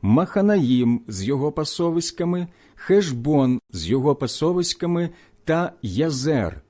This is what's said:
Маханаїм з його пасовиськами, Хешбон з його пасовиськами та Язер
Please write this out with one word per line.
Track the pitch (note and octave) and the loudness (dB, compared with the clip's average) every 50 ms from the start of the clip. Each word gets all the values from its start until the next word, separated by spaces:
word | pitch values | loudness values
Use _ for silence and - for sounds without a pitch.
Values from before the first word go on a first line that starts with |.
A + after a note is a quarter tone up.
Маханаїм | - F#2+ G#2+ C3+ F3+ F3+ - G#3 G3 G3+ G#3 G3 D3+ B2 B2+ B2 B2 A#2+ A#2+ A#2 A#2 - | 4 4 4 4 4 2 0 2 2 4 4 4 4 4 2 2 4 2 2 0 -2 -8
з | A2 F#2+ F#2+ | -8 -6 -2
його | G#2 C#3 C3+ C3+ D3+ | -2 -2 0 -2 -2
пасовиськами, | D3 - D#3 D3+ - - E3+ E3+ E3 E3+ E3 - - - F3+ F3 F3 F3+ F3 F3 - _ _ _ _ | -2 -4 -6 -6 -4 -2 -2 0 0 -2 -4 -4 -6 -4 -2 -2 -2 -2 -4 -8 -10 _ _ _ _
Хешбон | - - - F#3 G3+ G3+ E3 C3 A#2+ A#2 C#3+ D3+ D3 C3+ B2+ B2+ A#2+ _ _ | -20 -2 2 2 2 4 2 -4 -4 -2 0 2 2 4 2 2 0 _ _
з | - F2 D#2+ E2 | -10 -8 -4 -2
його | A2 C3+ C3 D3 C#3+ | 0 0 2 2 0
пасовиськами | - C3+ A#2+ - - D3+ D#3+ F3+ F3+ F3 E3+ - - - E3+ F3 E3+ E3+ E3+ E3+ - - _ _ _ _ | 0 -2 -6 -4 -2 -2 0 0 0 0 -2 -4 -4 -2 -2 0 0 -2 -4 -6 -12 -20 _ _ _ _
та | - D#3+ E3 F3 - - _ | -2 0 0 0 -4 -6 _
Язер | - A2 F2+ G#2+ D3+ E3 D3+ C3 B2+ D3 D#3 C3 G#2 E2 - - - _ | -8 -6 -2 -2 -2 0 -2 -2 -2 0 0 0 0 -2 -4 -8 -18 _